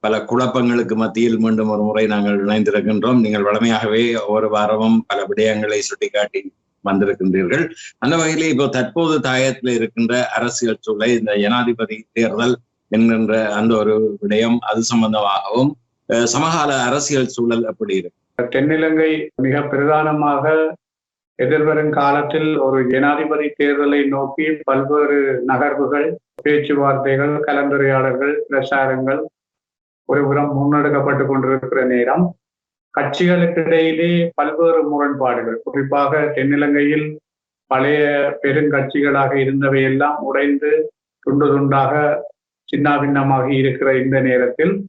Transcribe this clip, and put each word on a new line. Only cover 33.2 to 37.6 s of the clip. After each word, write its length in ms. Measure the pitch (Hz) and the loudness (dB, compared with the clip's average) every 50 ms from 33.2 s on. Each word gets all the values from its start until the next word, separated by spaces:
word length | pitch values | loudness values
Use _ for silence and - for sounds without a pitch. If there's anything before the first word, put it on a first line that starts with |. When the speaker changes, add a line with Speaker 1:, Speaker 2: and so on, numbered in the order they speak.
| 180 175 180 175 175 170 175 165 160 | 0 2 2 2 2 0 0 -2 0
Speaker 2:
இடையிலே 440 | 156 165 160 160 160 160 160 170 175 175 175 170 170 - | 2 2 2 4 2 0 0 0 0 2 0 0 -2 -2
பல்வேறு 440 | - 147 151 151 156 170 165 165 160 147 | -2 -4 -2 0 2 2 4 4 2 2
முரண்பாடுகள், 720 | 147 147 143 143 143 139 131 135 123 117 117 113 113 117 117 - | 0 0 0 0 -2 -2 0 0 0 0 -2 -4 -4 -6 -6 -8
குறிப்பாக 580 | - - 139 139 139 143 143 143 139 151 151 151 151 - | -6 -4 -4 -2 0 0 0 0 0 0 0 0 0 -2
தென்னிலங்கையில் 720 | 135 131 139 143 143 147 143 143 143 143 147 151 156 151 151 151 151 _ _ _ _ _ _ _ _ | -2 0 0 2 2 2 2 2 2 2 2 0 0 -2 -4 -8 -12 _ _ _ _ _ _ _ _